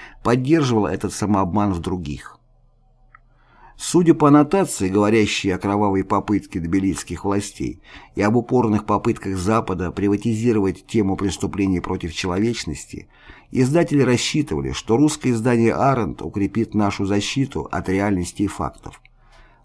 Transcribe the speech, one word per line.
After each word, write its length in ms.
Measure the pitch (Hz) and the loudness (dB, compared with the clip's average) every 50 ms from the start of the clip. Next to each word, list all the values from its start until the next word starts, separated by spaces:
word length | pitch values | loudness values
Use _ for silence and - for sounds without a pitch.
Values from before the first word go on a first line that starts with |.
| - - - - | -20 -20 -20 -4
поддерживал 640 | - 110 123 131 127 135 165 160 143 127 117 107 101 | 0 0 0 2 2 2 2 2 4 2 2 2 2
этот 280 | 76 90 - - 95 - | 0 -2 -4 -4 -6 -4
самообман 580 | - 107 98 104 95 98 90 90 104 104 101 | -4 0 0 2 2 0 0 0 0 0 0
в 80 | 92 85 | 0 -2
других. 580 | 78 92 95 92 80 73 71 67 - - - _ _ _ _ _ _ _ _ _ _ _ _ _ _ _ - - _ _ _ _ _ _ _ - - - - | -4 -4 -6 -4 -6 -8 -10 -10 -12 -18 -20 _ _ _ _ _ _ _ _ _ _ _ _ _ _ _ -20 -20 _ _ _ _ _ _ _ -20 -20 -20 -16
Судя 380 | - - - - 170 180 160 156 | -10 -8 0 2 4 6 6 6
по 140 | - 151 143 | 6 6 6
аннотации, 600 | 143 147 151 147 - 196 185 - - - 101 92 | 8 6 6 4 2 0 0 0 -2 -4 -2 0
говорящей 640 | 95 104 104 104 110 113 107 104 - - - 98 | 2 2 4 4 4 4 2 2 0 -2 -2 -2
о 60 | 90 90 | -2 0
кровавой 460 | - 98 101 104 104 101 98 95 92 | -2 0 0 2 2 2 2 0 0
попытке 560 | - 107 98 98 - 104 95 - - - 92 | 0 -2 -2 0 0 0 0 0 -4 -6 -6
тбилисских 640 | 82 85 92 95 95 95 85 - - - 90 82 - | -4 0 0 0 2 0 -2 -4 -8 -10 -10 -6 -4
властей 580 | 98 98 101 98 - - - 67 60 - - _ - - - - - _ | -2 -2 -2 -4 -6 -8 -8 -8 -8 -8 -10 _ -20 -20 -20 -20 -10 _
и 80 | - | -2
об 140 | 98 107 117 | 0 2 2
упорных 480 | 120 110 - 120 123 113 110 104 104 104 | 0 0 2 0 2 2 2 0 0 0
попытках 540 | - 104 98 - 120 110 - - 95 95 92 | 0 -2 0 0 -2 -4 -4 -6 -6 -6 -2
Запада 520 | 87 98 110 113 110 - 95 80 92 85 | 0 0 0 0 0 -2 -4 -4 -4 -6
приватизировать 960 | - 98 98 101 101 101 - 120 113 107 113 123 110 107 98 95 87 - - | -4 -2 0 0 0 0 0 -2 -2 0 0 2 2 2 0 0 -2 -6 -12
тему 300 | - - 117 101 95 95 | -4 -2 0 0 0 0
преступлений 640 | - 98 98 87 - - 87 - 95 98 95 92 87 | -2 -2 -4 -4 -4 -6 -6 -2 -2 0 0 0 -2
против 320 | - - 92 90 - 82 | -2 -4 -6 -6 -6 -8
человечности, 960 | 80 - - 92 87 95 107 120 117 - - 82 71 - - - - - - _ _ _ - - - - _ _ | -8 -6 -6 -4 -2 0 0 0 -2 -4 -6 -8 -8 -10 -12 -14 -16 -16 -18 _ _ _ -20 -20 -20 -20 _ _
издатели 520 | - 123 131 127 147 170 165 - 143 143 | 0 0 2 4 4 2 2 2 2 2
рассчитывали, 680 | 131 127 123 113 - - - 156 143 - 80 71 69 65 | 4 4 2 0 0 -2 -2 -2 -2 -2 -4 -4 -4 -4
что 240 | 67 - - - 110 | -6 -6 -2 0 2
русское 340 | 123 147 151 151 - - 127 | 4 4 2 2 0 -2 -2
издание 440 | 120 113 110 127 120 117 117 113 71 | -2 0 0 2 2 4 4 2 2
Аренд 480 | 73 113 139 135 123 107 76 60 - | 2 2 2 2 0 -2 -4 -6 -8
укрепит 520 | - 82 - 101 98 95 - 113 113 - - | -12 -8 -4 -4 -4 -2 -2 -2 -4 -2 0
нашу 320 | 104 104 101 - - 101 | 0 0 0 0 -2 -2
защиту 560 | 95 101 101 101 - - 135 135 135 - 80 | 0 0 -2 -2 -2 -2 -2 -2 -2 -4 -8
от 260 | - - - 87 80 - | -8 -6 -6 -6 -2 -2
реальности 540 | 92 98 101 104 101 90 87 82 - - | 0 0 0 0 0 -2 -2 -6 -4 -4
и 60 | 107 95 | -4 -4
фактов, 520 | - - 80 65 - - - - - - _ _ _ _ _ _ _ - - _ _ _ | -2 -6 -8 -8 -8 -12 -20 -20 -20 -20 _ _ _ _ _ _ _ -20 -20 _ _ _